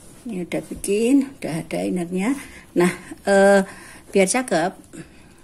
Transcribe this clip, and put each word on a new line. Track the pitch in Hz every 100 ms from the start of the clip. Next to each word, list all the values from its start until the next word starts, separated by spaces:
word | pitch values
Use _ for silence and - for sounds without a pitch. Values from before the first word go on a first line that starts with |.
| - -
Ini | 240 185 170
udah | 208 -
bikin, | 190 - 202 226 277 269 -
udah | - 160 -
ada | 175
innernya. | 196 180 175 185 208 277 - - - -
Nah, | 180 180 - - -
eh, | 196 196 202 190 - - - -
biar | 196 185
cakep, | 247 254 170 175 - - - - - - -